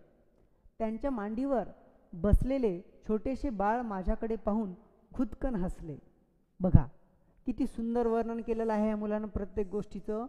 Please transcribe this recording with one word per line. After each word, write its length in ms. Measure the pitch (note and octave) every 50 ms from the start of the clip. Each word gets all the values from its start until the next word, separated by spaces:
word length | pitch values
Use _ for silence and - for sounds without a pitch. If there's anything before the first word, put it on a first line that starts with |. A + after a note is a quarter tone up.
| - _ _ _ _ _ _ _ _ _ _ _ _ - _ _
त्यांच्या 320 | A3+ A3 A3 A3 - C#4
मांडीवर 580 | C4 A3+ G3+ G#3 A3 A3 C4+ C#4 C#4 A3+ G3+ - - - - - - _ _ _ -
बसलेले 680 | E3+ E3+ G#3 G3 - - B3 C4+ C#4 B3 G#3+ F3 F3 G3 - - - - -
छोटेसे 420 | G#3+ G#3+ F#3+ C4+ C4 A#3+ - C#4+
बाळ 300 | A3 F#3+ G3 G#3 A3+ B3
माझ्याकडे 560 | B3 A3+ G3+ F#3 F3 G3 A3 - - A3 A3+
पाहून 380 | G#3+ - G#3+ G3+ A3+ A3+ F#3+ F3 - - - _ _ _ _ -
खुदकन 400 | - F3+ G#3 - - - C4 B3
हसले. 420 | F#3 F3+ F3 - - E3 D#3+ C#3 - - - _ _ _ _ _ _ _ _ _ _
बघा, 260 | F#3 F#3 - - C3 C3 - - - _ _ _ _ _ _ - -
किती 200 | - A#3 - C4
सुंदर 400 | A3+ - - A3+ A3+ A#3 A#3+ A#3+
वर्णन 340 | A3+ A3+ A#3 A#3 A3+ A#3 A#3
केलेलं 320 | A3 A#3 A3+ A3 A3+ A3+ G#3+
आहे 160 | G#3 G#3+ A3
या 80 | G#3+
मुलानं 300 | G#3 G#3+ G#3 G#3 G#3+ A3
प्रत्येक 420 | G#3+ - - G3+ G3 - A3 G#3 F3+
गोष्टीचं, 560 | F#3 G#3 G3+ - - G3 - - G#3+ G#3+ A#3+